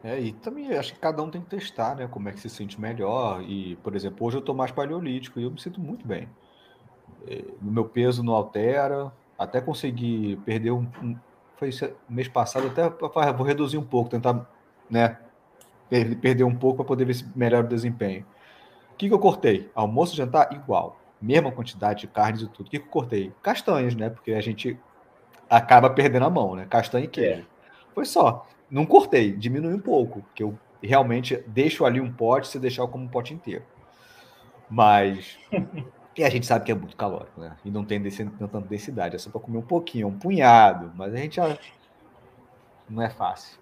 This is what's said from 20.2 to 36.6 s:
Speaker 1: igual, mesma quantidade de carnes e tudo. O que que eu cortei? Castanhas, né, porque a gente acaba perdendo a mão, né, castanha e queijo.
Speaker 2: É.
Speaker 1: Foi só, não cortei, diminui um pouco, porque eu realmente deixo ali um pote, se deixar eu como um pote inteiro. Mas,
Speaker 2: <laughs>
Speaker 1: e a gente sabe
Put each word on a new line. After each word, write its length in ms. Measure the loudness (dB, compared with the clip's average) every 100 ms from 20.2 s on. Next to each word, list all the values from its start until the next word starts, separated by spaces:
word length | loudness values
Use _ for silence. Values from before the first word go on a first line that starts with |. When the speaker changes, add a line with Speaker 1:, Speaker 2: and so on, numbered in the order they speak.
| 0 2 2
Speaker 1:
igual, 480 | 0 -2 -2 -2 -12 _ _
mesma 320 | 2 4 4
quantidade 500 | -6 -10 -2 -2 -2
de 60 | -6
carnes 340 | 0 0 0
e 40 | -8
tudo. 200 | -12 -10
O 40 |
que 80 | -10
que 60 | -4
eu 40 |
cortei? 420 | -4 -2 -4 -4 -6
Castanhas, 520 | -4 -2 0 0 0
né, 160 | -2 -6
porque 220 | -8 -4
a 60 | -4
gente 360 | -2 -6 -6 -8 _ _ _ _ _ -20 4
acaba 400 | 4 10 10 10
perdendo 380 | 4 4 4 2
a 40 |
mão, 240 | 2 -2
né, 120 | -4 0
castanha 380 | 0 0 -2 -4
e 20 |
queijo. 320 | -2 -2 -2
Speaker 2:
É. 40 | -8 _ _ -20 _
Speaker 1:
Foi 100 | -8
só, 420 | -2 4 4 2 -12 _ _
não 140 | -2
cortei, 480 | 8 8 8 4 4
diminui 400 | 0 -4 -2 -2
um 80 | -4
pouco, 400 | 0 2 2 -4
porque 200 | -16 -8
eu 160 | -8 -8 _ _
realmente 540 | 2 4 4 0 -2 -6 -4
deixo 380 | 0 0 2 2
ali 140 | 2
um 100 | -4
pote, 360 | -2 2 2 0
se 100 | -6
deixar 240 | -4 -4
eu 60 | -6
como 160 | -6
um 40 | -6
pote 240 | -6 -6
inteiro. 300 | -12 -12 -12 -14 _ -20 _ -20 -20 -20 _ -20 -20 -8
Mas, 720 | 6 8 8 6 0 -10 -20 -6
Speaker 2:
<laughs> 680 | -6 -4 -10 -14 _ -18 -2
Speaker 1:
e 60 |
a 40 | 0
gente 140 | 0 2
sabe 180 | 0